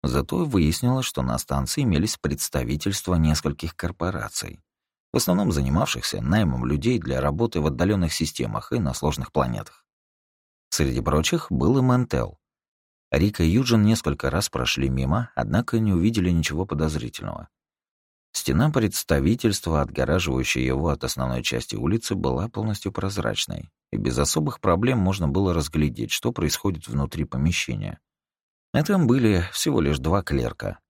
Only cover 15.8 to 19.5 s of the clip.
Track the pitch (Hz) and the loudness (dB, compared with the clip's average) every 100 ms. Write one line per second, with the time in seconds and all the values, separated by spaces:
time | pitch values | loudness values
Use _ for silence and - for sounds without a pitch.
15.8 | 110 90 98 113 90 85 78 76 92 73 | 2 2 2 2 2 2 0 -2 -4 -2
16.8 | 78 76 60 - 50 50 - _ _ _ | -2 -2 -6 -10 -10 -10 -14 _ _ _
17.8 | _ _ _ _ _ - - 71 147 151 | _ _ _ _ _ -6 0 2 4 2
18.8 | 107 - - 73 71 120 117 | 0 -2 0 2 2 2 2